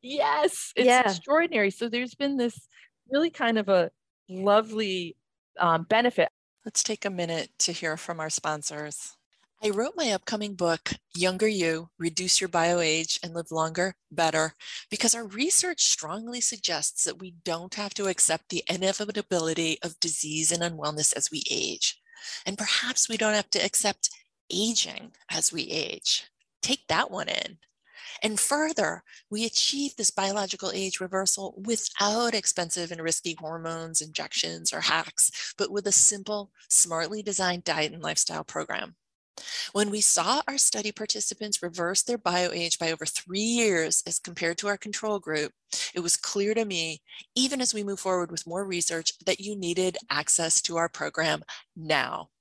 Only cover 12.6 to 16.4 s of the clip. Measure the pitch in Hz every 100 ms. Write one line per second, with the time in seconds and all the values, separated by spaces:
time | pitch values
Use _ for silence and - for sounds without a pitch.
12.6 | 170 175 160 160 165 - 175 165 165 160
13.6 | 160 165 190 - _ 156 165 160 160 -
14.6 | - - - 208 233 233 214 202 311 -
15.6 | 359 330 - - 156 190 226 240